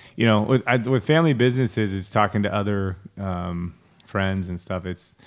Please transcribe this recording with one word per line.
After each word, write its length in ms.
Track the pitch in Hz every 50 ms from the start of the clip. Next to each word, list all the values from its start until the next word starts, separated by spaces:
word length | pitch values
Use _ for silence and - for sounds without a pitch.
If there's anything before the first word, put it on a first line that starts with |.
| - - _
you 100 | - 113
know, 160 | 117 110 107
with, 220 | 107 107 131 127 -
I, 120 | - 123 131
with 260 | 110 123 135 123 -
family 280 | - 151 160 170 160 143
businesses, 600 | 110 123 127 123 131 131 110 - - 110 101 95
it's 160 | 98 92 -
talking 320 | - 113 104 101 - 107 101
to 80 | 101 95
other, 440 | 104 101 104 104 98 98 95 90 - - - _ -
um, 560 | 98 95 92 87 87 87 87 87 87 87 85 _ _ _ _ _ _ -
friends 420 | - 101 95 95 95 95 92 90
and 100 | 90 87
stuff. 280 | - - 98 90 85 92
It's, 280 | 90 - - - - _ _